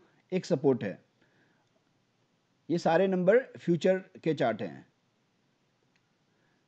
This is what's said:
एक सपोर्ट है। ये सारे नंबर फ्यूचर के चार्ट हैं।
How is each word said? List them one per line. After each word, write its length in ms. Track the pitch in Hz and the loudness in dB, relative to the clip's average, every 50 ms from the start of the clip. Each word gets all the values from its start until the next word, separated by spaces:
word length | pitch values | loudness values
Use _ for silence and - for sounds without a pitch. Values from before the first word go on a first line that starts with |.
| _ _ _ _ _ _ 180 | _ _ _ _ _ _ -6
एक 140 | 185 - | -6 -2
सपोर्ट 380 | - 180 139 135 143 131 113 - | -2 -4 0 2 2 2 2 -2
है। 140 | 98 85 - _ _ _ _ _ _ _ _ _ _ _ _ _ _ _ _ _ _ _ _ _ _ _ _ _ _ _ _ _ _ _ _ _ - | -8 -10 -10 _ _ _ _ _ _ _ _ _ _ _ _ _ _ _ _ _ _ _ _ _ _ _ _ _ _ _ _ _ _ _ _ _ -4
ये 80 | 151 170 | -4 -2
सारे 280 | - 180 165 165 196 | 0 2 2 2 2
नंबर 320 | 196 190 180 175 175 208 247 | 2 0 0 2 4 2 2
फ्यूचर 600 | 262 - - - - - 175 160 - 196 190 185 | 2 -2 -12 -10 -2 -2 -2 2 2 0 0 0
के 360 | 190 - _ - - 170 156 | -2 -12 _ -8 -4 -4 -2
चार्ट 280 | 139 147 120 113 101 110 | 0 0 -2 -2 -4 -6
हैं। 240 | 90 71 71 78 _ _ _ _ _ _ _ _ _ _ _ _ _ _ _ _ _ _ _ _ _ _ _ _ _ _ _ _ _ _ _ _ _ _ _ _ | -10 -10 -14 -20 _ _ _ _ _ _ _ _ _ _ _ _ _ _ _ _ _ _ _ _ _ _ _ _ _ _ _ _ _ _ _ _ _ _ _ _